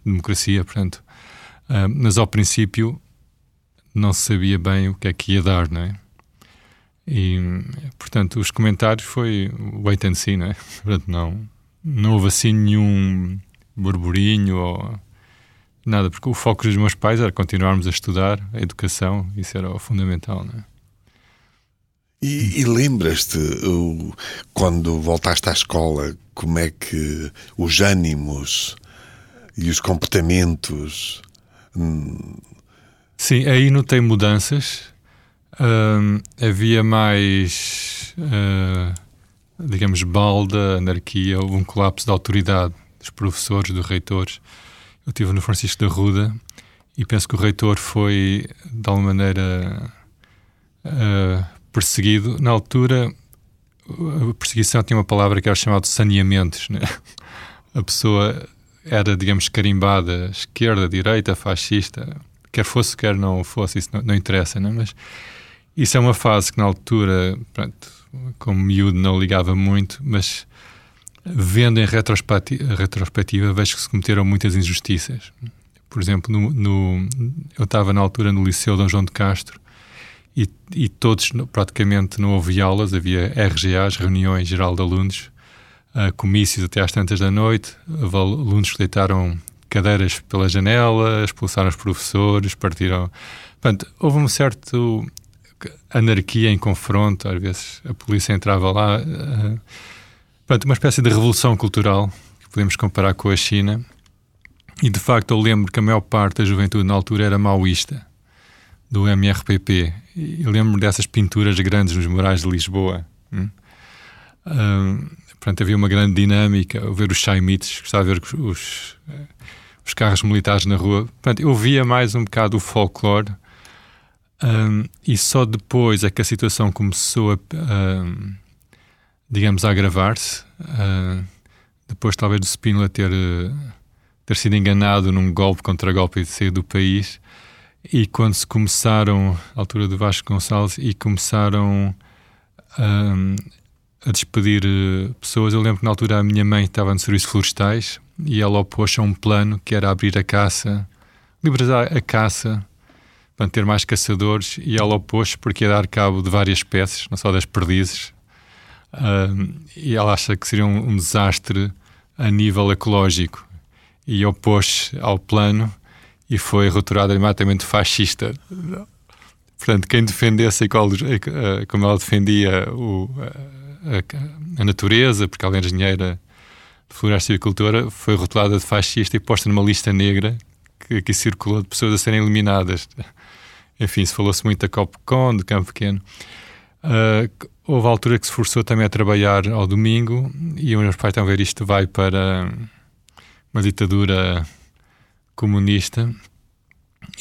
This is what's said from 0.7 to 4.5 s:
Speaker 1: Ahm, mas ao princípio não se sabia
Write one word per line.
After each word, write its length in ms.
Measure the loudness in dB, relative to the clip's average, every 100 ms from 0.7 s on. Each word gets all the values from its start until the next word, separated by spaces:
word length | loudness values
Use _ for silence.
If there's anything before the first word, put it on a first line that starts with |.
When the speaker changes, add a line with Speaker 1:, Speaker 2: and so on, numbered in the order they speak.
| -4 -6 -6 _ -20 -20 -20 -20 -18 -4
Speaker 1:
Ahm, 260 | 0 0 2
mas 240 | 2 2
ao 80 | 2
princípio 760 | 2 0 0 -2 0 -4 -6 _ _ _ _ _ _ _ _ _ 0
não 180 | 0
se 80 | 0
sabia 380 | 0 0 2